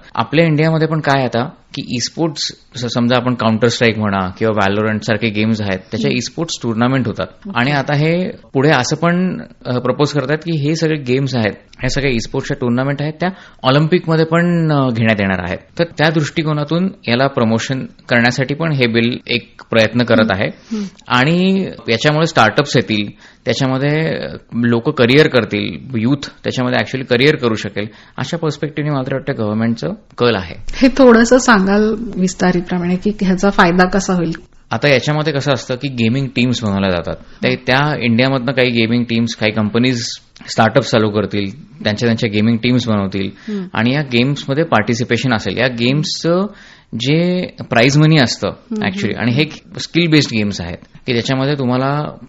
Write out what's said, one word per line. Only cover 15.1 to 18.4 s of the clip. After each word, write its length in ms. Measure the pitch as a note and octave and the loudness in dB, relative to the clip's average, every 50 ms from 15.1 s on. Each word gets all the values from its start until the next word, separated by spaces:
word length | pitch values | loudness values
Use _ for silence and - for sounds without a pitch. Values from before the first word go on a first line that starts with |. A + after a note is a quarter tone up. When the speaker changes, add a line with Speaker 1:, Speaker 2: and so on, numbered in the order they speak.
| A2 G2+ | 2 2
Speaker 1:
येणार 220 | G2 F#2+ F#2+ F2+ F2+ F2 | 2 0 0 -2 -2 -4
आहेत. 320 | F2 - - _ _ - | -6 -8 -8 _ _ -4
तर 40 | - - - - | -4 -4 0 0
त्या 120 | D3 E3 | 0 2
दृष्टिकोनातून 800 | D#3 E3 D3 - - E3+ D3+ D#3 D3+ D3 D3 C#3+ D#3+ E3+ F#3+ F#3+ - - - A2+ | 2 2 -2 -2 -2 -4 -2 -2 -2 -2 -2 -2 -2 -2 -2 -2 -4 -6 -4 -2
याला 200 | A#2 B2 C3+ C#3 | 0 2 2 0
प्रमोशन 580 | C#3 B2+ A#2+ A2 A2+ A2 - - C3+ C3 A#2 - - _ _ - | 2 0 2 2 2 0 -2 -4 -6 -6 -6 -10 -14 _ _ 0
करण्यासाठी 460 | B2 A#2+ A#2 B2 A#2+ - | 2 2 2 2 2 0